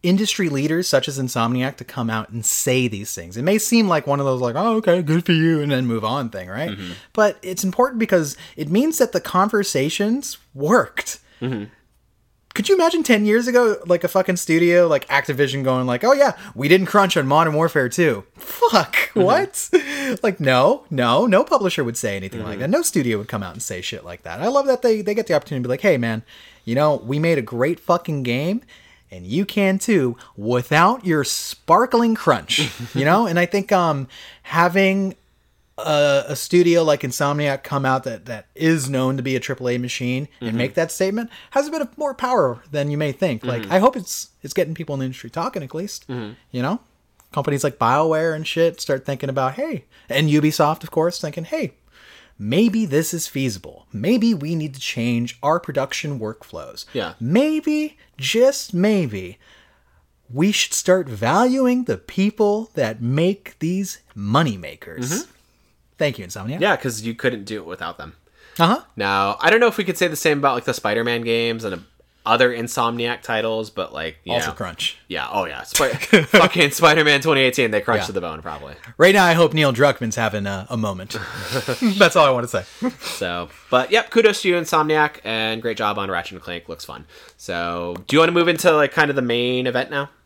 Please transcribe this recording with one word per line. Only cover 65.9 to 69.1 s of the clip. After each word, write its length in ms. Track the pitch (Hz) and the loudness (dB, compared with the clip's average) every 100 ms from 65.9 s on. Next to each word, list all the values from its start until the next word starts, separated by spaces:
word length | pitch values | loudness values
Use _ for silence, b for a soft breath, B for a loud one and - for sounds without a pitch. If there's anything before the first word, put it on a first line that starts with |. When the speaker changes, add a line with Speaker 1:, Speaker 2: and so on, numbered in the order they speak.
| _ | _
Speaker 1:
Thank 200 | 151 120 | -4 -4
you, 60 | 90 | -12
Insomniac. 360 | 104 101 143 | -10 -8 -2
Speaker 2:
Yeah, 160 | 190 175 | 0 0
'cause 240 | 131 110 | -4 -6
you 120 | 113 | -10
couldn't 300 | 113 131 120 | -4 -4 -4
do 140 | 101 107 | -10 -12
it 80 | 82 | -10
without 320 | 92 85 - | -10 -10 -12
them. 160 | 76 - _ B B - | -18 -20 _ B B 0
Speaker 1:
Uh-huh. 240 | 165 269 - - | 0 0 -6 -6
Speaker 2:
Now, 400 | 202 | -2